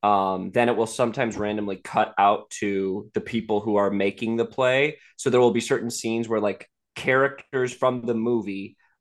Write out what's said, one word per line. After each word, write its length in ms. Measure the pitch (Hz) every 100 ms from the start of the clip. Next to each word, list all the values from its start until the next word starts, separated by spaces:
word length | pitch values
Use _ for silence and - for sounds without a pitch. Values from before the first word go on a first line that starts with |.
um, 480 | 104 101 95 92 92
then 160 | 120 120
it 80 | 110
will 120 | 113
sometimes 500 | - 120 113 117 98
randomly 400 | 104 107 104 95
cut 360 | - 110 107 -
out 320 | 101 107 -
to 600 | - 104 98 95 95 101
the 80 | 107
people 400 | - 117 - 104
who 160 | 110 101
are 140 | 101
making 440 | 101 101 101 113 113
the 100 | 113
play. 520 | - 127 131 147 - _ -
So 140 | 135
there 100 | 123
will 120 | 123
be 100 | 117
certain 280 | 117 131 117
scenes 380 | - 117 113 110
where, 140 | 110
like, 280 | 104 98 - _ _ -
characters 760 | 127 131 139 139 - 135 123
from 280 | - 127 127
the 120 | 117
movie 640 | 113 113 120 104 98 98 - _ _